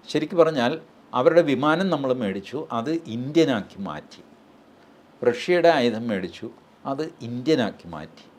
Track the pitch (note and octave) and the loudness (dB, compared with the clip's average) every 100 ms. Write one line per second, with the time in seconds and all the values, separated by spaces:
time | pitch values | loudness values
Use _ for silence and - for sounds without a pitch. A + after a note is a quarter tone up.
0 | - D3+ D#3 F3+ D#3+ D3+ A#2+ D#3+ - - | -2 -4 -2 4 4 4 0 0 -10 -20
1 | - A#2+ C#3 E3 D#3 B2+ D3 D#3+ F#3+ D#3 | -6 2 6 6 4 2 2 2 2 0
2 | C3+ B2+ G#2+ G2 F#2+ C#3 - A#2+ A#2+ E3 | 0 0 -2 -4 -8 -10 -6 -4 -4 -4
3 | E3 A#2 B2+ D3+ D4+ B3 F#2 - G2 D2 | -6 -8 -2 2 4 2 -4 -10 -10 -10
4 | - - - - _ - - - - - | -14 -20 -20 -20 _ -20 -20 -20 -20 -20
5 | - - A#2+ A#2+ - F3+ E3+ D#3+ A#2+ A2 | -20 -2 -2 0 0 0 2 0 0 -2
6 | A#2+ G2+ F#2 - A2+ - _ _ - C#3 | -4 -4 -6 -10 -14 -16 _ _ -10 -6
7 | D#3+ - A2+ A#2+ B2+ D#3 G#2+ - F2 D#2+ | -8 -8 -10 -6 0 0 0 -6 -14 -14
8 | D#2 - - | -14 -18 -20